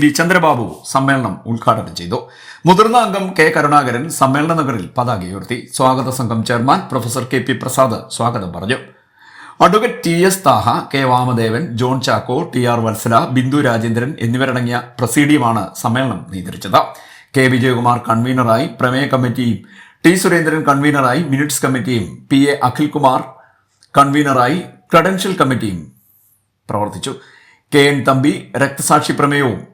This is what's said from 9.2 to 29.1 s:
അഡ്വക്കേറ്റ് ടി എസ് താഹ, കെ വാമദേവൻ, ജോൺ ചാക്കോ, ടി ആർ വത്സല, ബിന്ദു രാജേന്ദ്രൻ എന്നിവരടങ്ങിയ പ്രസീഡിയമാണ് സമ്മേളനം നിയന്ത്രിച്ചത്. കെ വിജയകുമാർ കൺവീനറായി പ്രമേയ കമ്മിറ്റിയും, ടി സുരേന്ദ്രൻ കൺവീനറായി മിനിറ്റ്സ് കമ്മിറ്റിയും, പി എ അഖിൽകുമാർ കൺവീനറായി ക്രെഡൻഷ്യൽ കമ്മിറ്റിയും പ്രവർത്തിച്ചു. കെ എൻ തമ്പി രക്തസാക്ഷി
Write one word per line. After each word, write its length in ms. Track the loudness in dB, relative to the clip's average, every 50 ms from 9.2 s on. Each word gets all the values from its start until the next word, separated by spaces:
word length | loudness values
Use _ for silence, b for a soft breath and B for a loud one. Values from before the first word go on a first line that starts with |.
| B B B B B B B B 4
അഡ്വക്കേറ്റ് 360 | 4 4 4 0 0 -4 -4 -4
ടി 80 | -2 0 2 2 2
എസ് 140 | 2 2 2
താഹ, 200 | 2 2 2 2 0 -2 -2 -4 -4 -4
കെ 100 | -2 0 2
വാമദേവൻ, 540 | 2 2 2 0 0 0 0 0 -2 -2 -4 -4 -4 -2
ജോൺ 160 | -2 0 -2 -2 0
ചാക്കോ, 320 | 0 -2 -2 -2 -4 -4 -4 -4 -4 -4
ടി 80 | -2 0 0 0
ആർ 80 | 0 0
വത്സല, 340 | -2 -4 -2 -2 2 2 2 2 2 0
ബിന്ദു 240 | 0 0 2 0 2 2
രാജേന്ദ്രൻ 440 | 2 0 0 -2 -2 -2 -2 -2 -4 -6 -4 -4
എന്നിവരടങ്ങിയ 540 | -2 -2 -2 -2 -2 -2 -2 -2 -2 -4 -4 -6 -8 -6 -4
പ്രസീഡിയമാണ് 680 | -4 0 2 2 4 4 4 2 4 2 0 -2 -4 -6 -10 -6 -4
സമ്മേളനം 380 | -2 0 0 -2 -2 -4 -6 -10 -12 -12
നിയന്ത്രിച്ചത്. 480 | -12 -10 -10 -12 -12 -8 0 0 0 0 0 B B B B B B B B _
കെ 80 | 2 2 4 2
വിജയകുമാർ 460 | 2 2 2 0 2 2 0 0 0 0 0
കൺവീനറായി 580 | 0 2 2 0 0 0 2 2 2 2 0 -4 -4 -2
പ്രമേയ 240 | -2 0 0 0 -2 0 0
കമ്മിറ്റിയും, 480 | 0 0 -2 -2 -2 -2 -2 -2 -4 B B B B B B B B _
ടി 80 | 4 4 4 2
സുരേന്ദ്രൻ 400 | 2 2 2 2 2 0 0 2 2
കൺവീനറായി 520 | 2 2 2 2 2 2 2 2 2 0 0 0 0
മിനിറ്റ്സ് 280 | 0 0 -2 -2 -2 -2
കമ്മിറ്റിയും, 420 | -2 -2 -2 -2 -2 -2 -2 -2 -4 -10 -16 -6 _
പി 100 | 2 2 4 2 2
എ 20 | 0 0 -2
അഖിൽകുമാർ 520 | 0 0 -4 -2 -2 2 2 2 2 2 -2 -6 -14 b b b b b b b b b b _ _ 2
കൺവീനറായി 600 | 4 4 4 0 2 2 2 2 2 2 0 -2 -4 -10 -16 -20 _ _
ക്രെഡൻഷ്യൽ 460 | 2 4 4 4 0 0 -2 -4 0 0 0
കമ്മിറ്റിയും 380 | 0 0 -2 -2 -4 -6 -6 -10 -14 _ _ _ _ _ _ _ _ _ _ _ _ _ _ _ -6
പ്രവർത്തിച്ചു. 460 | -4 -4 -4 -4 -6 -8 -8 -10 -10 b b b b b b b b b b _ 2
കെ 80 | 4 4 4
എൻ 60 | 2 0 0 0
തമ്പി 240 | 0 2 2 0 0 -2 -8 -8 -4 -2 -2
രക്തസാക്ഷി 500 | -2 -2 -6 -2 2 2 2 2 0